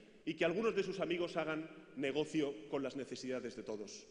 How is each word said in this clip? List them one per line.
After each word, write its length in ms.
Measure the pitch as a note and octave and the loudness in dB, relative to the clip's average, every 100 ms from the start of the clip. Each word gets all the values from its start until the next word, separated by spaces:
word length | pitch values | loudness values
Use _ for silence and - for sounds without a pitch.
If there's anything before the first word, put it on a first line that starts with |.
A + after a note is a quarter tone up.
| - - | -20 -8
y 100 | - | -6
que 100 | D#3 | 4
algunos 320 | E3+ F3 A3+ F#3+ | 4 6 4 2
de 80 | |
sus 160 | F3+ F3+ | 0 0
amigos 360 | D#3+ F3 E3+ E3+ | 0 0 0 0
hagan 320 | D#3 D#3 D#3+ - - C3 | 0 -2 -4 -12 -12 -2
negocio 580 | C#3 C#3 D3+ D#3 C#3+ - - | 2 2 2 2 2 -2 -2
con 140 | C#3+ | 0
las 100 | C3 | 0
necesidades 640 | C3+ B2 B2 B2+ B2+ A#2 A2+ | -2 -6 -6 -2 -2 -2 -6
de 80 | |
todos, 420 | G#2 G#2+ G2+ - - | -6 -6 -6 -10 -16